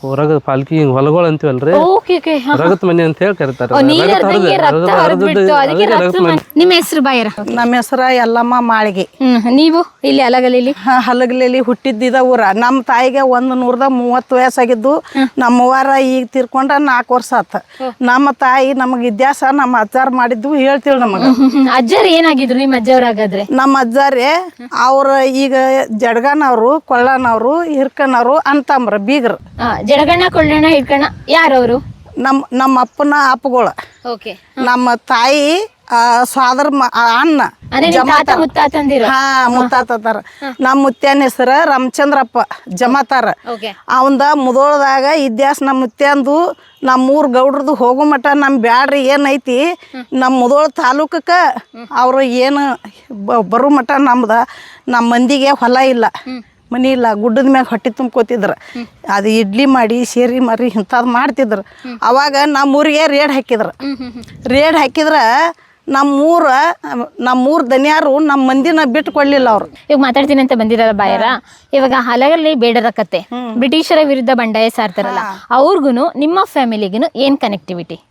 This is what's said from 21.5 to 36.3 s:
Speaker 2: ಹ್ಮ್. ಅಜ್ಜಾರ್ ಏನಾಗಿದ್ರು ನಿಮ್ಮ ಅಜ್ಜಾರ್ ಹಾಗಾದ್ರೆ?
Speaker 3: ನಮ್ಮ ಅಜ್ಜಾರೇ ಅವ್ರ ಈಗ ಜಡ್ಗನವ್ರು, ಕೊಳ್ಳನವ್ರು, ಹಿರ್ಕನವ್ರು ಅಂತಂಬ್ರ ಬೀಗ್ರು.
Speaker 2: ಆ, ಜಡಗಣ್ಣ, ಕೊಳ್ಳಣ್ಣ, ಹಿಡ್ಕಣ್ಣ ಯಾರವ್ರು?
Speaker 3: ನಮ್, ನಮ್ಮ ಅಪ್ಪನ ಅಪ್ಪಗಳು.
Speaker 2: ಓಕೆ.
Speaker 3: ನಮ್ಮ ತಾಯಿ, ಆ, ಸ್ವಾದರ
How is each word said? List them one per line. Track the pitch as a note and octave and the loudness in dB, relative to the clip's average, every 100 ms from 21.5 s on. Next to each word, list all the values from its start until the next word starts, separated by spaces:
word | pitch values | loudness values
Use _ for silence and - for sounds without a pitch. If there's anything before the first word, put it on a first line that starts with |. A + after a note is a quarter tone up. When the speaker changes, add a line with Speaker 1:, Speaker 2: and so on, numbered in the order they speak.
Speaker 2:
ಹ್ಮ್. | C#4 C4 | 2 2
ಅಜ್ಜಾರ್ | B3 A#3 F#4+ G#4+ | 2 2 2 2
ಏನಾಗಿದ್ರು | E4 E4 C#4+ C4 B3+ | 4 2 0 0 0
ನಿಮ್ಮ | C4+ B3+ | 0 0
ಅಜ್ಜಾರ್ | A3 B3+ | 2 2
ಹಾಗಾದ್ರೆ? | B3 G#3+ G#3+ G3 | 2 0 -2 -4
Speaker 3:
ನಮ್ಮ | G3+ B3+ C4+ C4+ | -4 0 2 2
ಅಜ್ಜಾರೇ | B3 A#3+ C#4 C4+ B3+ E4 F#4 - B3 B3 | 0 0 0 2 0 0 -4 -14 -12 -2
ಅವ್ರ | A#3+ C4+ C4+ C4+ C4 | 2 2 2 2 2
ಈಗ | C4 C4+ C4 C4 C4+ - | 0 0 0 0 0 -2
ಜಡ್ಗನವ್ರು, | A3 A#3 A#3 B3+ C#4+ C#4+ B3 A3+ D#4 | -2 -2 0 0 0 0 2 2 0
ಕೊಳ್ಳನವ್ರು, | - B3 B3 C4 B3+ A3+ A3+ D#4 | -2 0 2 0 0 -2 0 -2
ಹಿರ್ಕನವ್ರು | E4+ D4 C4+ - C#4 B3+ A#3+ D4+ | -2 -2 -4 -2 -2 0 2 0
ಅಂತಂಬ್ರ | D#4+ C#4+ C4 C#4 A#3 G#3+ | 0 -2 0 -2 0 -4
ಬೀಗ್ರು. | G3 C#4+ A#3 - | -2 0 0 -4
Speaker 2:
ಆ, | - - A#3+ G#3+ | -10 -8 -6 -6
ಜಡಗಣ್ಣ, | G#3+ C#4 D4 F4 F4+ | 0 0 2 2 0
ಕೊಳ್ಳಣ್ಣ, | F4 D#4 D4+ D#4 | 0 0 2 2
ಹಿಡ್ಕಣ್ಣ | D#4 B3+ C#4 D4 - - | 2 2 0 -2 -6 -2
ಯಾರವ್ರು? | D4+ E4 C4 A#3+ B3 - - - - | 2 4 2 2 -2 -4 -20 -16 -6
Speaker 3:
ನಮ್, | B3+ C4+ C#4 | -2 -2 -2
ನಮ್ಮ | B3 C4 C4 | -2 0 2
ಅಪ್ಪನ | B3+ _ D4 D4 C#4 | 0 _ 0 2 2
ಅಪ್ಪಗಳು. | B3+ C#4 B3 G#3+ - - _ B3 | 0 -2 0 0 -4 -16 _ -12
Speaker 2:
ಓಕೆ. | A#3 A3 F#3+ _ - | -12 -12 -16 _ -6
Speaker 3:
ನಮ್ಮ | B3+ B3 B3 A#3+ | -2 0 0 -2
ತಾಯಿ, | - B3 B3 D4 C#4+ E4+ G#4+ _ _ | -2 0 2 2 2 0 -4 _ _
ಆ, | A#3+ A#3 A#3+ | 0 2 2
ಸ್ವಾದರ | - | 0